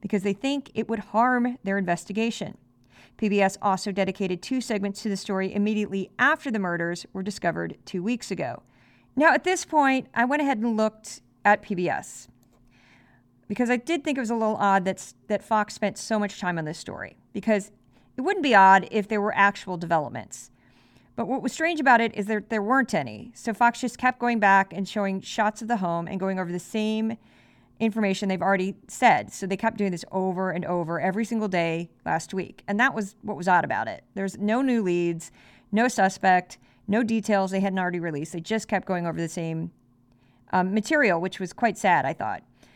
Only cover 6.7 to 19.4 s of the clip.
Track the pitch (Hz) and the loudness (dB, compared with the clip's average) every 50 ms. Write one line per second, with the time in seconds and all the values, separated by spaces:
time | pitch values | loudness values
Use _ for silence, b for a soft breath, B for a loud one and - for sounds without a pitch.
6.7 | 170 165 170 170 175 175 - - - 190 190 208 196 - - 175 160 170 170 165 | -2 -2 -2 -2 -4 -6 -8 -12 -10 -8 -8 -8 -8 -2 -2 -2 -2 -2 -4 -6
7.7 | - _ - - - 185 175 220 247 233 - - 190 165 151 120 120 - _ b | -8 _ -16 -8 -6 -4 -2 -2 -4 -4 -4 -8 -6 -6 -6 -6 -8 -10 _ b
8.7 | b b b b b b b b b 262 302 330 254 240 - 359 370 - - - | b b b b b b b b b 4 4 6 6 4 2 0 -2 -2 -2 0
9.7 | 320 302 277 269 262 262 254 - - - 240 247 285 294 285 277 262 214 220 240 | 2 4 4 4 2 0 -2 -4 -2 0 0 0 2 0 0 0 0 0 0 -2
10.7 | 220 214 220 214 - - - - - - _ _ _ _ - 208 208 208 - - | 0 0 0 -2 -2 -6 -18 -18 -18 -18 _ _ _ _ 4 4 4 4 2 -4
11.7 | 202 175 180 156 - - - - - - - _ _ _ _ _ _ _ _ _ | -4 -2 -2 -2 -2 -4 -6 -10 -16 -18 -20 _ _ _ _ _ _ _ _ _
12.7 | b b b b b b b b b b b b _ _ _ - 202 - 247 233 | b b b b b b b b b b b b _ _ _ -8 -2 -2 0 0
13.7 | 247 233 247 - 339 311 277 311 277 269 247 214 233 226 220 214 220 - 202 202 | 0 0 0 -2 -4 -2 0 -2 -2 -2 -2 -2 -2 0 0 0 0 2 2 4
14.7 | 196 196 175 190 185 - - - - _ _ - 214 202 - - 226 214 208 - | 4 4 2 0 -4 -4 -8 -20 -20 _ _ -4 -4 -4 -2 0 0 0 0 -2
15.7 | - - 220 196 202 - - - 220 214 208 196 - - 190 180 170 165 156 151 | -4 -4 -4 -4 -4 -6 -6 -2 -2 -2 -2 -2 -4 -4 -4 -4 -2 -2 -4 -6
16.7 | 165 - - - - - - - - _ _ _ - 202 - 226 214 196 196 - | -8 -10 -10 -12 -10 -12 -12 -14 -14 _ _ _ -10 -6 0 2 2 2 0 -4
17.7 | - _ _ b b b b b b - 262 349 415 403 294 277 226 196 190 190 | -16 _ _ b b b b b b -4 -2 -2 0 0 2 6 8 10 10 10
18.7 | 190 190 175 - - 220 196 - 220 208 202 214 - - | 10 8 6 2 -2 -2 -2 0 -2 -2 -2 0 2 4